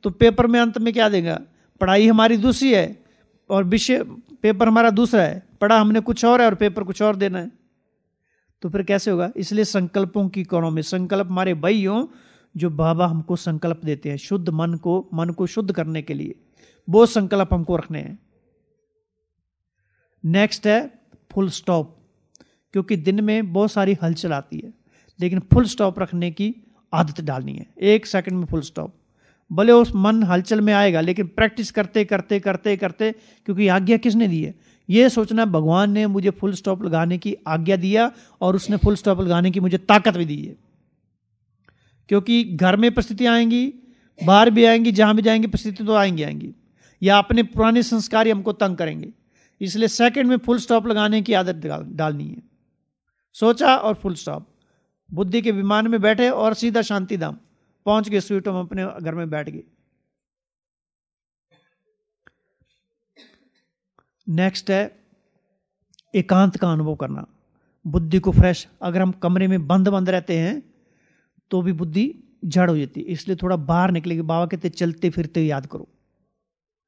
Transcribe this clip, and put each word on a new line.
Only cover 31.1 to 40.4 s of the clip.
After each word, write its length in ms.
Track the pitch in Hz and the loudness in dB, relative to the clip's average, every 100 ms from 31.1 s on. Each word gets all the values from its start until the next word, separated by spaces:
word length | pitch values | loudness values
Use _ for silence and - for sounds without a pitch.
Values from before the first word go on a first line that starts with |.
| 170 147 | -2 -4
practice 440 | - 220 220 208 | 0 -2 0 -6
करते, 320 | - 190 220 202 | -4 -2 -2 0
करते, 340 | 196 190 202 | -2 -2 -2
करते, 360 | 202 185 214 196 | -2 -4 -2 -2
करते, 340 | 196 160 220 220 _ _ - | -4 -4 -4 -4 _ _ -6
क्योंकि 200 | 185 208 | 0 2
आज्ञा 280 | 185 190 233 | 2 4 2
किसने 300 | 240 214 220 | 2 2 2
दी 160 | 165 | 0
है? 100 | 151 - _ _ - | -6 -10 _ _ 0
ये 200 | 202 254 | 4 6
सोचना 360 | 247 214 220 220 | 4 -2 0 0
भगवान 440 | 165 156 175 208 | 0 2 2 2
ने 140 | 208 214 | 0 0
मुझे 220 | 196 196 | 0 -2
फुल 220 | 190 196 | -2 -6
stop 300 | 185 - 185 | -4 -6 -4
लगाने 340 | 190 160 170 175 | -2 -2 -2 -2
की 180 | 208 202 - | -6 -8 -4
आज्ञा 280 | 160 165 190 | -4 0 0
दिया 340 | 190 214 233 - - _ | 2 2 0 -2 -20 _
और 140 | 185 190 | 0 0
उसने 220 | - 208 | 0 2
full 180 | - 202 | 2 2
stop 260 | 208 185 | 0 0
लगाने 300 | 185 170 180 | 0 2 2
की 80 | 185 | 0
मुझे 180 | 185 185 | 0 -2
ताकत 380 | 190 208 214 175 | 4 4 4 -2
भी 80 | 165 | -4
दी 120 | |
है। 180 | 147 | -6